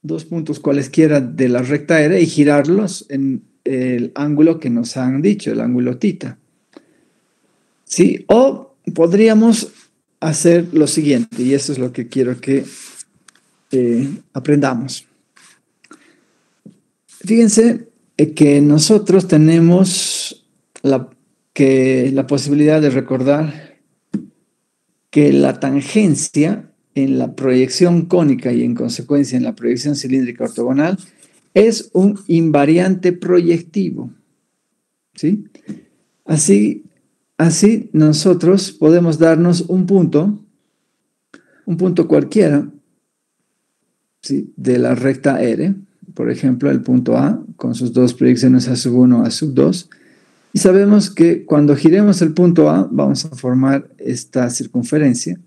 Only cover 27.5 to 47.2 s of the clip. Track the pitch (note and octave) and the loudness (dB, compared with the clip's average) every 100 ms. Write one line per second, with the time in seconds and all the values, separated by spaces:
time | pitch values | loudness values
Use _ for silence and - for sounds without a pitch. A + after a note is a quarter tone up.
27.5 | B2+ C3 - F3 F3 E3 F3 D3+ B2 B2+ | 0 0 0 2 2 0 0 0 0 -2
28.5 | A#2+ A#2+ A#2 A#2+ - - C#3+ C#3 B2+ A#2+ | -2 -2 -4 -6 -8 -4 -2 0 -2 -2
29.5 | G#2+ A#2+ B2 C#3+ C#3 C3 C3 B2 A#2+ A#2+ | -4 -4 -4 -4 -6 -2 -2 -2 -6 -8
30.5 | - A#2+ C3+ D#3+ F#3 - _ _ _ _ | -6 -2 0 -2 -4 -8 _ _ _ _
31.5 | - A3 A3 - - G3 G3 - E3 E3 | 0 2 0 -4 0 0 0 -2 0 2
32.5 | D3+ C#3+ E3+ F#3 F3+ F3+ F3 E3+ F3+ E3+ | 2 2 2 0 0 -2 -4 0 0 2
33.5 | E3+ - G#3 - - B2+ - _ _ _ | -2 -4 -6 -6 -8 -14 -18 _ _ _
34.5 | _ _ _ _ _ _ - D3+ G#3 - | _ _ _ _ _ _ -8 -4 -4 -6
35.5 | _ - - _ _ _ _ - D#3 - | _ -20 -20 _ _ _ _ -4 -2 2
36.5 | G3+ G#3+ - - _ _ _ _ - E3 | 2 2 -4 -12 _ _ _ _ -2 0
37.5 | D#3+ G3+ A3 - D#3 D#3 D3+ F#3+ F3 E3+ | 2 2 2 -2 2 2 2 2 2 2
38.5 | G3 - - D#3 E3+ E3+ D3+ E3 D#3+ E3+ | 0 -2 0 2 4 2 2 2 4 2
39.5 | F3 E3+ F#3 F3+ G3 D3+ C#3+ F#3+ G#3 - | 0 -2 -2 2 2 2 0 -2 -4 -10
40.5 | _ _ _ _ _ _ _ _ - _ | _ _ _ _ _ _ _ _ -20 _
41.5 | _ - E3+ F#3 F3 E3 D3+ C#3+ G#3+ E3 | _ -8 -2 0 0 2 0 0 0 2
42.5 | C#3+ - - _ _ _ _ _ _ _ | 0 -2 -12 _ _ _ _ _ _ _
43.5 | _ _ _ _ _ _ _ - C#3 - | _ _ _ _ _ _ _ -8 -8 -8
44.5 | - B2+ B2 B2 B2 C3+ C3+ C#3+ C3+ B2 | -8 -2 0 0 -2 -2 -2 -2 -2 -2
45.5 | - E3+ G3 - _ - - A#2 B2 C3+ | -2 -4 -4 -10 _ -18 -8 -6 -2 -2
46.5 | B2+ C#3+ C3+ - B2+ B2 A#2 | 0 0 -2 0 0 0 0